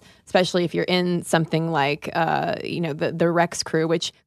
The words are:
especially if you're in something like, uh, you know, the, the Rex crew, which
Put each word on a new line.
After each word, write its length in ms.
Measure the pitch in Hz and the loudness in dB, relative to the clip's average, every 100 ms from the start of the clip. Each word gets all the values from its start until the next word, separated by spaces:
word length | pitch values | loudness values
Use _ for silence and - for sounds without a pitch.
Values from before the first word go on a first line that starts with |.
| - - - | -12 -20 0
especially 380 | 190 180 185 | 2 2 2
if 100 | 175 | 0
you're 120 | 170 - | 0 0
in 360 | 180 180 175 | 0 2 -2
something 480 | - 165 160 160 165 | 0 0 2 -2 0
like, 380 | 160 139 151 - 170 | 0 0 -2 -4 -2
uh, 400 | 160 147 - - | 0 0 -2 -4
you 180 | - 156 | -6 -4
know, 100 | 165 | -4
the, 200 | 151 156 | -2 -2
the 180 | 165 170 | 0 2
Rex 320 | 170 170 - | 2 0 -2
crew, 260 | - 165 160 | -2 0 2
which 240 | 160 - - | 0 -2 -10